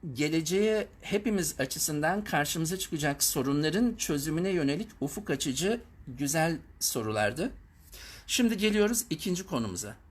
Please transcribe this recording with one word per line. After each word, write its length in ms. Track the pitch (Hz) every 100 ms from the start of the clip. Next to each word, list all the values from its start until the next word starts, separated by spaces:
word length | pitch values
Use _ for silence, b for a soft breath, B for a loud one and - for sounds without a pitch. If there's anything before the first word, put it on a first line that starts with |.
| 170
geleceğe 720 | 120 151 160 156 185 214 214 196 -
hepimiz 600 | - 208 220 202 156 -
açısından 640 | 131 - - 151 156 196
karşımıza 540 | 208 160 147 170 160 190
çıkacak 440 | - 160 147 143
sorunların 720 | - 151 131 143 151 175 240
çözümüne 540 | 226 - 147 147 156 185
yönelik 380 | 180 139 147 226 -
ufuk 300 | 139 - -
açıcı 500 | 139 147 131 180 233 - - -
güzel 500 | 123 143 160 160 165 - -
sorulardı. 720 | - 131 110 107 104 131 226 - - B B B B B B
Şimdi 300 | - 240 190
geliyoruz 480 | 214 208 208 233 -
ikinci 360 | 160 - 180 190
konumuza. 500 | 139 110 90 101 107 -